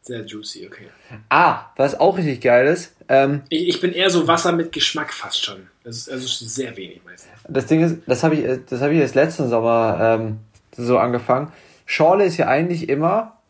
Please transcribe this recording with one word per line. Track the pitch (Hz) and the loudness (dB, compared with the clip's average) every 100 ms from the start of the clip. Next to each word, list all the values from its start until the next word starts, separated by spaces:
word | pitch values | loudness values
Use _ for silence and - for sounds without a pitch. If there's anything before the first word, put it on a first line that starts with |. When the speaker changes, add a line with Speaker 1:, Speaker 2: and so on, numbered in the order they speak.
Speaker 1:
Sehr | - 123 104 | -12 -14 -12
juicy, | 107 101 - 87 | -16 -16 -16 -18
okay. | - 95 _ _ 104 - | -20 -20 _ _ -20 -2
Speaker 2:
Ah, | 139 170 120 - - | 2 2 0 -10 -2
was | 139 - | -2 2
auch | 170 185 | 0 2
richtig | 160 123 | -2 0
geil | 127 120 139 | 4 4 4
ist, | 175 - _ - | 0 -4 _ 2
ähm, | 135 139 143 - | 2 4 -2 -4
Speaker 1:
Ich, | 160 175 | -2 0
ich | 175 | 0
bin | 180 | -2
eher | 170 190 | 0 2
so | 175 151 | 2 2
Wasser | 165 180 | 2 2
mit | 170 165 | 0 -2
Geschmack | 156 - 156 147 | -2 -2 -2 -8
fast | - 101 - - | -10 -8 -6 -8
schon. | 98 92 _ | -12 -20 _
Das | 120 117 | -16 -14
ist, | - | -10
also | 131 123 | -10 -8
sehr | - 117 135 123 98 | -8 -8 -8 -8 -10
wenig | 90 90 - | -16 -18 -20
meistens. | - - - - | -20 -20 -20 -6
Speaker 2:
Das | 135 - | -6 0
Ding | 160 | 2
ist, | 165 165 - | 2 0 -4
das | 127 | 0
hab | 160 | 2
ich, | 151 139 131 - | 0 -2 -4 -6
das | 123 | -4
hab | 143 | 0
ich | 160 | 2
erst | 135 131 | 2 2
letzten | 160 170 135 | 2 0 -2
Sommer, | 117 117 117 113 85 | 0 2 2 2 2
ähm, | 113 113 113 107 - _ _ - | 2 2 -2 -8 -12 _ _ -10
so | 120 127 | 0 2
angefangen. | 120 120 113 131 151 - - _ - | 2 -2 0 -2 -2 -14 -20 _ -10
Schorle | - 160 196 196 | 2 4 4 2
ist | 165 | 2
ja | 147 | 0
eigentlich | 135 170 170 - | 2 0 -4 -2
immer, | 139 160 208 220 _ | -2 0 0 -4 _